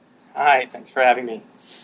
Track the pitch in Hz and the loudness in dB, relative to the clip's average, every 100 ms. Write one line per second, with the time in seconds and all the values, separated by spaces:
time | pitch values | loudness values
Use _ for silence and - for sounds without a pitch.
0 | _ _ _ - 143 131 123 - - 135 | _ _ _ -2 2 2 0 -12 -10 0
1 | 127 120 120 110 - - - - | 2 2 -4 -12 -14 -20 -14 -14